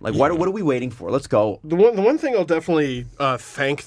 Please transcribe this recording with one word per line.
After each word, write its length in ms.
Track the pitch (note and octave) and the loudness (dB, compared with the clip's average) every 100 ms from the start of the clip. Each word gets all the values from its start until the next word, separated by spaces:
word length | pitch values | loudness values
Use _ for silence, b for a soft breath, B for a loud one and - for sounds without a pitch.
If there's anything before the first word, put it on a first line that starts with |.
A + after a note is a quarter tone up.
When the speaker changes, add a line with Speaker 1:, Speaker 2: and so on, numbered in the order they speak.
Speaker 1:
Like, 140 | G#2+ G#2+ | -6 0
what, 200 | C#3+ E3+ | 2 2
what 120 | F#3 | -2
are 40 | |
we 100 | F#3+ | -2
waiting 280 | D#3+ B2+ B2 | -2 -2 -4
for? 180 | A2 E2+ | -8 -4
Let's 160 | B2+ - | -4 0
go. 320 | A#2 G#2+ - | 2 2 -2
Speaker 2:
The 140 | D#3 E3+ | -4 4
one, 180 | A3 | 4
the 80 | A3 | 4
one 160 | G#3 D#4 | 2 2
thing 160 | D4 | 0
I'll 100 | A#3 | -2
definitely, 600 | E3 E3 D#3+ E3 C#3+ B2 A#2+ - | 0 -2 0 0 0 -4 -10 -4
uh, 160 | C#3 B2 | -2 -2
thank 460 | - - C#3 C#3+ | -8 -4 -2 -2